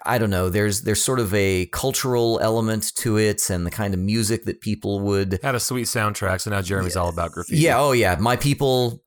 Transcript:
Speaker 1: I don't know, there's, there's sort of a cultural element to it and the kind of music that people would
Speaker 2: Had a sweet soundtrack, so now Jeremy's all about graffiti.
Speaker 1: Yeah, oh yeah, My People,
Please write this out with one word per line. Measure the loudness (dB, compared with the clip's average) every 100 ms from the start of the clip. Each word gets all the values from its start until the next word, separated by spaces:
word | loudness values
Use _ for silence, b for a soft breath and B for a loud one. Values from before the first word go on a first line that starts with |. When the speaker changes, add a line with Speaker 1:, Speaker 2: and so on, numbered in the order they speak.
Speaker 1:
I | -4 0
don't | 0
know, | 0 0
there's, | 2 0 0
there's | -2 0
sort | 0 0
of | 2
a | 2 2 2 -2
cultural | -2 -2 -2 0 2 2 2
element | 2 2 0 0 -4 -4
to | 0 2
it | 2 0 -2
and | -2 -2
the |
kind | -4 -2
of | -2
music | 0 0 0 -2
that | -4 -6
people | -6 -4 -2 -2
would | 0 0 0 -2
Speaker 2:
Had | -2
a | -2
sweet | -2 -4 -2
soundtrack, | -2 -2 -2 -2 -2
so | -2
now | -4
Jeremy's | -2 -2 0 0
all | -2
about | -2 -4
graffiti. | -6 -2 2
Speaker 1:
Yeah, | 4 4
oh | 4
yeah, | 4 4 2
My | 0 0
People, | 0 0 2 2 0 -4